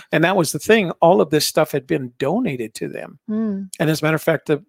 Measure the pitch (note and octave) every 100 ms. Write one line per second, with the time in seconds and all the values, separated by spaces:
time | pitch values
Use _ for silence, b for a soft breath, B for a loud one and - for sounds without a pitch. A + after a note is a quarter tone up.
0 | - D#3+ E3 G3 D3+ D3+ - A3+ E3+ -
1 | E3+ G3+ D#3+ D3+ - E3+ D#3 C#3+ C#3+ D3+
2 | B2 - C3+ G#3+ A3+ B2+ A2 - C#2+ -
3 | - - - G#3+ A3 G3 G3 - D#3 D#3
4 | D#3 D#3+ - D#3 - C#3+